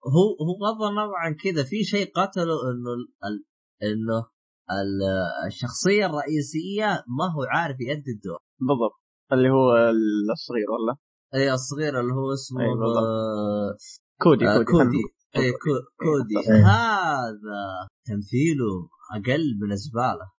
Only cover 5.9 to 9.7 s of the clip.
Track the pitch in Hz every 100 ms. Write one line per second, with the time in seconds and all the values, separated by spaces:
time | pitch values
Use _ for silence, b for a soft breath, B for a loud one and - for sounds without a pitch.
5.9 | 202 190 147 143 156 135 156 175 202 214
6.9 | 175 - 123 180 156 127 127 156 131 123
7.9 | 151 131 107 95 82 _ _ 131 139 110
8.9 | _ _ _ _ 131 131 135 127